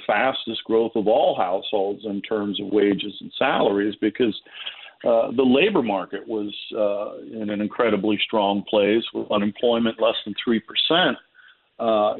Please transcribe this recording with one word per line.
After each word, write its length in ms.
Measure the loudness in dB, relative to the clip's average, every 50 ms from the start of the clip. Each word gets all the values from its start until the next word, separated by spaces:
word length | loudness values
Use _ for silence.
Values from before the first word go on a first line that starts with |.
| 0
fastest 580 | 0 0 2 2 2 0 -2 -4 -8 -8 -8 -2
growth 260 | 2 2 2 2 2 0
of 140 | 0 2 4
all 280 | 4 4 4 2 2
households 680 | 2 0 0 -2 -4 -4 -2 -2 -2 -2 -2 -4 -6 -6
in 160 | -6 -6 -6
terms 400 | -4 -4 -4 -2 -2 -4 -4 -6
of 60 | -4 0
wages 460 | 2 4 4 4 2 0 -2 -8 -12 -12
and 100 | -16 -14 -6 -4
salaries 560 | -2 0 0 2 2 2 2 2 0 -2 -2 -2
because, 400 | -2 -2 0 0 0 0 0 -4 -10 -18 -20 -16 -14 -14 -14 -14 -18 -20 -20 _ 0
uh, 260 | 2 2 2 2 0
the 120 | 0 2 4
labor 380 | 6 6 6 4 4 4 2
market 440 | 0 0 -2 -2 -4 -6 -8 -10 -8
was, 300 | -6 -6 -6 -6 -6 -8 -12 -14 -8 -2 0
uh, 400 | 0 0 0 -2 -4 -8 -10 -12 -14 -14 -10
in 140 | -8 -6 -4
an 100 | -2 -2
incredibly 580 | -2 -2 0 0 2 2 2 2 2 0 0 0 -2
strong 400 | 0 0 2 2 2 0 0 -2 0
place 340 | 2 4 4 4 4 2 0 -2 -6
with 160 | -8 -4 -2
unemployment 680 | 0 0 0 -2 -2 0 0 2 2 2 2 0 0 2
less 140 | 0 0 0 0 -4
than 100 | -8 -8 -4
three 200 | -2 0 0 0
percent, 560 | 0 -2 -4 -2 0 2 2 2 2 2 0 -4 -8 _ _ -20 -20 -20 -20 _ _ _ _ -4
uh, 360 | 0 0 2 4 2 2 0 -2